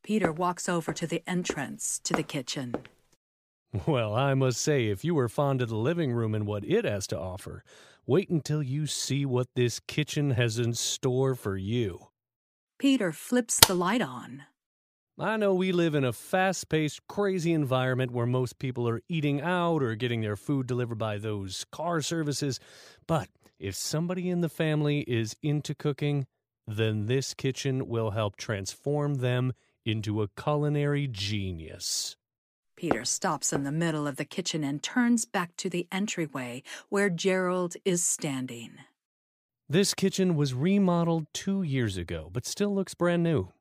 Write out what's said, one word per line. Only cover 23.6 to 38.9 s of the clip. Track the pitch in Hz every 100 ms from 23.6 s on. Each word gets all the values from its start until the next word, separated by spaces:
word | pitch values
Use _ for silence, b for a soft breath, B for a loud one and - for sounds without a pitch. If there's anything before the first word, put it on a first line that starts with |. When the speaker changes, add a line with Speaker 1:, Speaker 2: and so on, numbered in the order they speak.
| 98 95
Speaker 2:
somebody | - 151 175 185 180
in | 175
the | 170
family | - 160 151 147 147
is | - 117 110 -
into | 151 147 -
cooking, | 147 151 139 147 143 131 _ _ _ -
then | 107 110 107 104
this | 135 131
kitchen | - 135 127 139 131 -
will | 117 110
help | 110 104 -
transform | - 101 95 - 139 147 147 139
them | 123 123 127 - _ _ 113
into | 110 107 104
a | 104
culinary | - - 147 147 147 143 143 143
genius. | 101 98 104 95 85 78 92 - - - - _ _ _ _ _ -
Speaker 1:
Peter | 170 110 131
stops | - 190 147 -
in | 147
the | 139
middle | 156 165 156 147
of | 139
the | 147
kitchen | - 175 160
and | 139 143
turns | - 247 240 240
back | - 196 175 -
to | 185
the | 175 175
entryway | 190 208 - 156 139 123 123 B B B
where | 202 202
Gerald | 170 190 185 180 180 175 - 196
is | 175
standing. | - - 156 135 127 117 113 - -